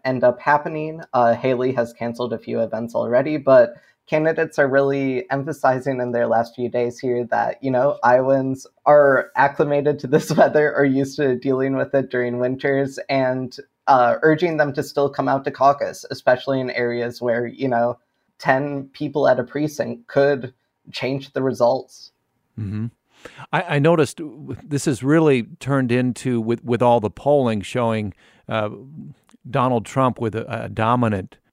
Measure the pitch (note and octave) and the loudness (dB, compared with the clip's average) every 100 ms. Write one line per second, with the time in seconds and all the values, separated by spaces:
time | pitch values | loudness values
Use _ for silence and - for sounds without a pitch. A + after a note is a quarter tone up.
0 | C3 B2+ B2 - - C#3+ E3 D#3 D#3 D#3+ | -4 0 0 0 0 0 0 -8 -8 -10
1 | - B2+ A#2 A#2 C3 B2 B2+ B2+ A#2 - | -4 0 2 2 0 0 -2 -2 -4 -6
2 | A#2+ A#2 B2 A2+ - A#2 A2+ A2+ A#2 A#2 | -8 -6 -6 -8 -6 -4 -4 -6 -6 -4
3 | A2+ B2 D3 D3+ C3 E3 - - _ _ | 0 0 0 -2 4 6 6 0 _ _
4 | - D#3 D#3+ D#3+ D#3+ - C#3 C#3 C#3 C#3 | -4 -2 0 0 -2 0 2 2 2 0
5 | C3+ B2+ - C#3 C#3+ D3 C3+ C3 C#3 B2+ | -2 -4 -4 -6 -6 -2 0 0 -2 -4
6 | B2 A#2+ A#2 A2+ A#2 - A#2 B2 A#2+ A#2+ | -2 0 0 0 -2 -4 -4 -2 -4 -4
7 | C3 B2 A2+ A2 A#2 - C3+ B2+ C#3 - | -4 -2 -2 -2 -2 -4 -2 0 0 2
8 | A#2+ B2+ C3 C3+ C3 C3 - _ - D3 | 4 4 4 2 0 -6 -10 _ 4 6
9 | C#3 C3 - - C#3 C#3 D3 C#3+ C#3+ C#3 | 6 4 0 0 2 2 0 0 0 -2
10 | B2+ D#3 - D3 C#3+ D3+ D3+ - C#3+ C3+ | 0 0 2 2 4 4 2 2 2 2
11 | C#3 C#3+ C#3 B2+ C#3 C3 C3+ C3+ C3 C#3 | -2 -2 -2 0 -2 -2 0 -2 -2 -2
12 | C3 B2 B2 B2 B2 C3 C#3+ C#3 C#3 C3+ | -2 -2 -2 -2 -4 -2 -2 0 -2 -6
13 | - C3+ B2+ B2+ B2+ - - _ - C3 | -4 -2 0 -2 -6 -12 -20 _ 2 4
14 | A#2+ - D#3 D3+ F3 D#3 D3 C#3 D3 - | 4 4 2 4 0 0 -2 -2 -4 0
15 | C#3 C#3 C3+ C3+ C#3+ C#3 C3+ C#3 F#2+ - | 0 0 -2 -2 -4 2 2 2 -2 -8
16 | - C3 - B2+ - C3+ B2+ - A#2+ A#2+ | -12 -4 0 0 0 -4 -4 -4 -4 -4
17 | A#2+ A#2 B2 A#2 A#2+ A2+ C3+ A#2+ A#2+ A#2+ | -6 -4 -2 -2 -4 -4 -2 0 0 -2
18 | _ _ _ - - C3 D3 C#3+ C#3 - | _ _ _ -6 0 0 -2 -6 -10 -8
19 | D3 D3 C3+ B2+ B2 C#3+ D3+ - A#2 A#2+ | -6 0 2 2 -2 -4 -6 -4 -8 -8
20 | - C#3 C#3 C#3 A#2+ _ _ _ - - | -4 0 2 0 -6 _ _ _ -18 -8
21 | B2+ C#3 C3+ C3+ C3 A2+ A#2+ C3 - - | -6 -6 -6 -4 -2 0 0 0 -6 -20
22 | - _ _ _ _ - G#2 G#2 A#2 _ | -20 _ _ _ _ -10 -8 -6 -8 _
23 | _ _ - - - D3+ F3 D3 D#3 E3+ | _ _ -20 -20 -6 -4 -2 2 4 4
24 | C#3 - D#3 B2+ C3+ A#2+ - C#3+ E3 B2 | 2 -2 -14 -14 -14 -14 -6 -4 -2 -2
25 | C3 D#3+ D#3 C3 A2 - C3 C#3 B2+ B2+ | 2 4 4 2 -2 -8 -2 0 0 0
26 | B2+ A#2 C3 A#2+ A2 A#2 A#2 A#2 B2 A#2+ | 0 -4 -2 -2 -2 -4 -2 2 4 4
27 | G2+ - C#3 D3 A#2+ G#2+ F#2 B2+ A#2 A2 | 0 -2 2 2 2 -2 -4 -2 -2 -2
28 | G#2 - _ _ - A2 G#2+ G2+ C3+ D3+ | -6 -10 _ _ -8 -4 -4 -8 -18 -18
29 | C#3 - _ _ C3 C#3 C3 A#2+ G2 C3+ | -18 -20 _ _ -6 -2 0 0 -2 0
30 | C3 - A#2 A2 - A2+ A2+ G#2 A2 B2 | 0 0 -6 -6 -8 -10 -8 -2 2 2
31 | A#2 G2 G2 _ _ | 2 -2 -6 _ _